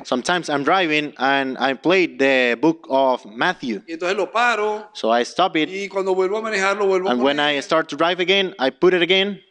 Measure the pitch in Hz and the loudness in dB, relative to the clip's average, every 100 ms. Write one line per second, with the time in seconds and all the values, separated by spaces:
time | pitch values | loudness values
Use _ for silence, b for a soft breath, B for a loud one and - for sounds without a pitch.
0 | - 127 143 175 151 143 139 190 165 151 | -4 -2 0 -2 0 -2 2 2 2 0
1 | 147 - 131 139 131 127 135 131 156 190 | -2 -2 0 2 0 -2 -2 0 2 2
2 | 156 123 135 131 123 117 156 165 - 135 | 2 2 2 4 2 2 0 0 -2 2
3 | 135 123 104 113 165 180 131 101 - 165 | 2 0 -6 -4 -4 -4 -6 -6 -8 -6
4 | 180 208 180 220 240 220 214 214 214 - | -4 -2 -2 0 0 0 -2 -4 -10 -4
5 | 113 117 120 - 185 165 156 190 196 196 | 0 0 0 0 0 0 -2 -4 -6 -4
6 | 190 190 185 220 220 202 190 202 196 185 | 0 0 0 -2 -4 -2 0 0 0 0
7 | 185 123 135 147 147 143 - 160 151 143 | 0 0 0 2 0 0 0 -2 0 -2
8 | 165 180 175 196 185 - 131 - 180 180 | 0 0 0 0 0 -2 -2 2 2 4
9 | 170 190 202 190 _ | 2 2 0 -6 _